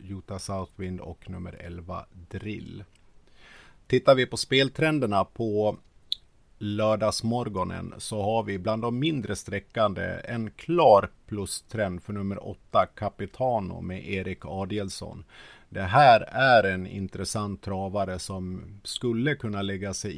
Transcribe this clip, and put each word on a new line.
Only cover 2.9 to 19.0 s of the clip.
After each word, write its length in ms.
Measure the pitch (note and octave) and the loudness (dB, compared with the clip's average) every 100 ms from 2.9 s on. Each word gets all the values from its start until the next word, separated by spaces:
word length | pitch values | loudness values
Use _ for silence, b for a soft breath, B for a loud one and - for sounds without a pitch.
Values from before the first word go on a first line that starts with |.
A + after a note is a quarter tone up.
| _ - - B B B B B B - | _ -20 -20 B B B B B B 0
Tittar 280 | B2+ - C3 | 4 6 6
vi 100 | B2 | 4
på 120 | A2+ | -2
speltrenderna 880 | - C3+ C3+ - D#3 D3+ A#2 G2+ F#2+ | 0 2 2 2 0 2 2 2 0
på 520 | - A2+ G#2 G#2+ G2+ - _ - - - _ _ - | -2 -2 2 0 -2 -8 _ -10 -10 -10 _ _ -8
lördagsmorgonen 1400 | G#2 G#2 G#2+ G#2+ G#2+ - A2+ A#2+ A#2 F#2 F2+ F2 F2+ F2+ | -4 0 2 2 2 0 -2 -2 -2 -4 -4 -4 -10 -12
så 240 | - G#2+ | -8 -4
har 220 | G2+ A2+ | 0 0
vi 160 | G#2 G2 | 0 -2
bland 220 | G#2+ A2 | -2 -2
de 180 | A#2 A#2+ | -2 -2
mindre 360 | D#3 D3 G2+ G2 | -2 -2 -4 -6
sträckande 840 | - G2 - - G#2 F2+ F2+ F2 | -6 -8 -6 0 0 0 -4 -6
en 280 | - A#2 A2 | -6 -6 -8
klar 580 | - - E3+ C#3+ G2+ G2 - - | -8 -2 6 10 10 8 -4 -10
plustrend 760 | G#2 F#2+ - - A2+ G2 F2+ | -6 -6 -8 -8 -4 -4 -4
för 100 | - | -8
nummer 340 | G#2 G2 G2 - | -6 -4 -6 -8
åtta, 380 | - _ G#2 F#2 - | -14 _ 2 2 0
Capitano, 840 | G#2 - G2 - B2+ A2+ F#2 F2 | -6 -6 -10 -4 -2 0 -2 -6
med 280 | F2+ F#2 - | -8 -8 -6
Erik 360 | F#2+ F#2 F#2 - | -6 -4 -8 -8
Adielsson. 800 | F#2+ F#2+ G#2 G2 - - - - B B B B | -8 -4 -4 -6 -8 -12 -14 -18 B B B B
Det 120 | G2+ | -6
här 400 | F#2 B2+ C#3 A2+ - | 2 8 10 8 6
är 320 | A#2+ C3+ A#2+ | 2 6 8
en 240 | F#2+ F#2 F#2 | 6 2 -4
intressant 760 | G2 F#2+ F#2 F#2 G#2+ G#2 F#2+ | -6 -6 -6 -6 -4 -6 -6
travare 580 | - F#2+ F#2+ G2+ F#2+ F#2 | -6 -6 -4 -2 -2 -4
som 440 | - F#2+ F#2 F#2 E2+ G2+ | -8 -8 -6 -8 -12 -14
skulle 520 | - - | -12 -6